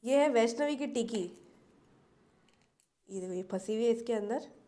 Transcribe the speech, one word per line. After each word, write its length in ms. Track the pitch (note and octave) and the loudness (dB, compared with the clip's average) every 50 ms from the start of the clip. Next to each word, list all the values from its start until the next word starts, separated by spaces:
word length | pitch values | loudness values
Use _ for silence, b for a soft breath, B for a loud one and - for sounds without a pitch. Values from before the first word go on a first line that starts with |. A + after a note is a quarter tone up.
| - | 0
ये 140 | A3+ C4 C#4 | 4 4 4
है 120 | C#4+ D4+ | 6 6
वैष्णवी 460 | C4 A#3 A3+ A#3 A#3 A#3 D4 D4 D4 | 4 4 4 2 2 0 0 0 0
की 120 | B3 C#4+ C#4 | -2 -4 -4
टिकी, 360 | - A#3+ A#3 - A#3 G#3+ F3+ F3 - - - - - - _ _ _ _ _ _ _ _ _ _ _ _ _ _ _ _ _ _ _ _ _ _ _ _ _ _ _ _ _ _ | -2 -2 -2 -2 -2 -4 -4 -4 -8 -16 -20 -20 -20 -20 _ _ _ _ _ _ _ _ _ _ _ _ _ _ _ _ _ _ _ _ _ _ _ _ _ _ _ _ _ _
ये 120 | F#3+ F#3+ | -10 -8
देखो 120 | F#3 F#3 F#3 | -8 -6 -6
ये 100 | F3+ F#3 F#3 | -8 -6 -4
फंसी 240 | - F#3+ F#3+ - A3 | -6 -6 -4 -2 -2
हुई 100 | A3 A#3 | 0 2
है 60 | A#3 | 2
इसके 220 | A#3 A#3 A#3 - A#3 | 2 2 0 -2 -2
अंदर। 340 | A3 G#3 G#3 A3+ C#4+ D#4 - - - _ | -2 0 -2 -4 -4 -6 -8 -20 -20 _